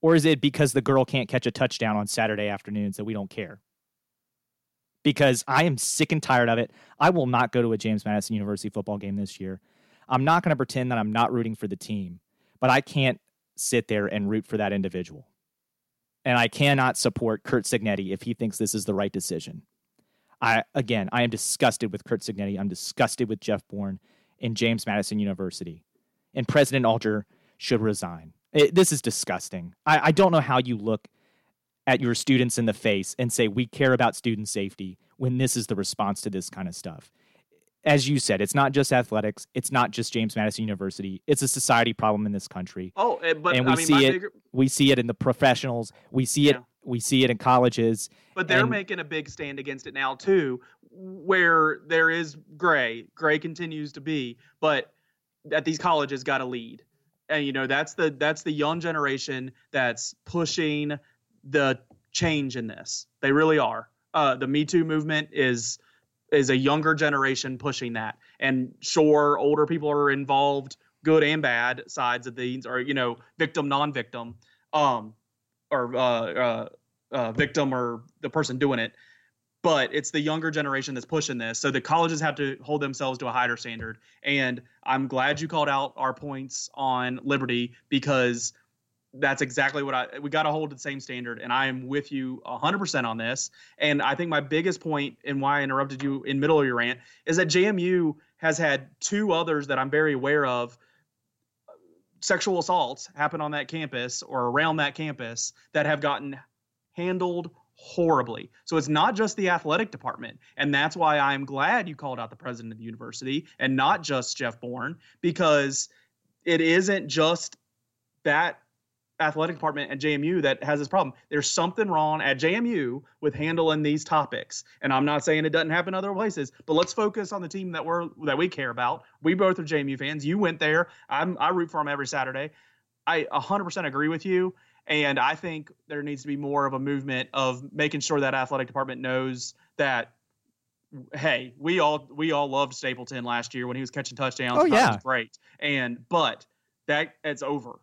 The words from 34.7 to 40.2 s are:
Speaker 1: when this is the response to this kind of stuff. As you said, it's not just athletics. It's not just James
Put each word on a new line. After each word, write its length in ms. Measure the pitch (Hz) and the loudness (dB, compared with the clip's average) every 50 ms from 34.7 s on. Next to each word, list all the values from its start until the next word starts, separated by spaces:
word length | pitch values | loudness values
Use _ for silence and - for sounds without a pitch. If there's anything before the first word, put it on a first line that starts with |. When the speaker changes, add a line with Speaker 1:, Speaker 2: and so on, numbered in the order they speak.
| - - 98 92 90 _ _ _ _ _ | -6 -10 -12 -12 -12 _ _ _ _ _
Speaker 1:
when 200 | 131 127 123 127 | -2 -2 0 2
this 180 | 131 123 - | 0 0 0
is 120 | 127 110 - | -2 -2 -2
the 80 | 113 | -2
response 460 | 95 98 - - - 107 98 101 - | -4 -4 -4 -2 -2 -2 -2 -2 -4
to 80 | - 107 | -4 -6
this 200 | 101 95 90 - | -6 -6 -6 -8
kind 180 | - 92 95 90 | -10 -10 -10 -10
of 80 | 87 | -10
stuff. 360 | - - 90 80 80 - _ _ _ _ _ _ _ _ _ _ _ _ _ _ _ _ | -10 -12 -12 -14 -14 -18 _ _ _ _ _ _ _ _ _ _ _ _ _ _ _ _
As 260 | 156 147 143 131 135 | 4 4 4 4 2
you 80 | 147 135 | 0 0
said, 240 | - - 107 95 | 2 0 0 0
it's 140 | 104 101 - | 0 0 2
not 160 | 143 139 135 | 2 2 2
just 200 | 135 143 139 - | 4 2 2 4
athletics. 540 | 135 127 120 - 110 107 104 107 101 - - _ _ | 4 2 2 2 -2 -2 -2 -2 -4 -6 -14 _ _
It's 180 | 131 - - | -6 -6 0
not 200 | 127 123 120 113 | 2 2 2 2
just 200 | 104 - 117 - - | 0 -4 -6 -4 -2
James 220 | 120 | -2